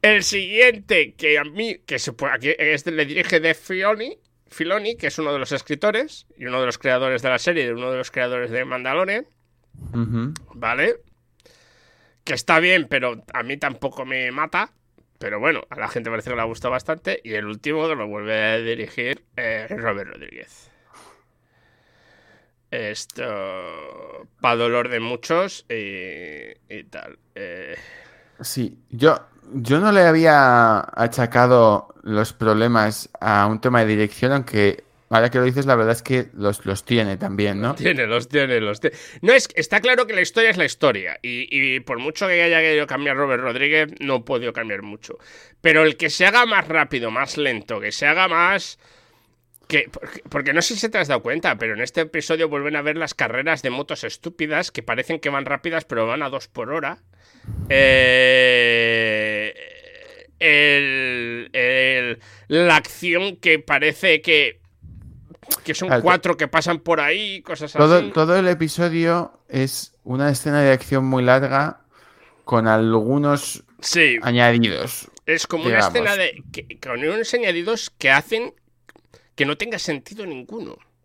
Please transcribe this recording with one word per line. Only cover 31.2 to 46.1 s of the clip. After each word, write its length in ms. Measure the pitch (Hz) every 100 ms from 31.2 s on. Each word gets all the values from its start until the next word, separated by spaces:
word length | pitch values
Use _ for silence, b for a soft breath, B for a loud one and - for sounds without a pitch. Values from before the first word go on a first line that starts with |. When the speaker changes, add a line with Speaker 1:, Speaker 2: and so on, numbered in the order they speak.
| 117 123 123 127 113 104 - -
Speaker 2:
los 280 | - 107 110
problemas 800 | - 110 107 117 117 107 107 - -
a 260 | 107 104 101
un 120 | 107
tema 220 | 127 123
de 60 | 110
dirección, 440 | 107 104 - 127
aunque 540 | 139 123 107 101 - _ _ _
ahora 200 | 113 117
que 100 | 127
lo 40 |
dices, 220 | 127 127 135
la 100 | 120
verdad 160 | 110
es 100 | 117
que 280 | - 131 -
los, 320 | - 101 104 -
los 200 | 98 -
tiene 320 | 117 104 95
también, 420 | 98 98 104 101
¿no? 100 | 117
Speaker 1:
Los 40 | -
tiene, 320 | 180 143 110
los 220 | 117 120
tiene, 320 | 143 135 120
los 180 | 107 107
tiene. 160 | - B B B
No, 120 | 180
es, 160 | 262 - -
está 260 | - 214
claro 260 | 247 254 254
que 60 |
la 80 | 202
historia 280 | 170 226 226
es 60 | 185
la 60 |
historia. 560 | 151 - 147 104 90 -
Y, 280 | 120 120 127
y 300 | 135 135 131
por 180 | 127 120
mucho 260 | 135 151 196
que 140 | 175
haya 200 | 170 165
querido 260 | 160 151 143
cambiar 300 | 135 143 135
Robert 260 | 143 120
Rodríguez, 460 | 127 120 143 156 151 -
no 160 | 139 131
ha 80 |
podido 300 | 113 127 120
cambiar 280 | 113 113 98
mucho. 360 | 104 104 - - B B B _
Pero 240 | 165 156
el 140 | 156 151
que 120 |
se 160 | 160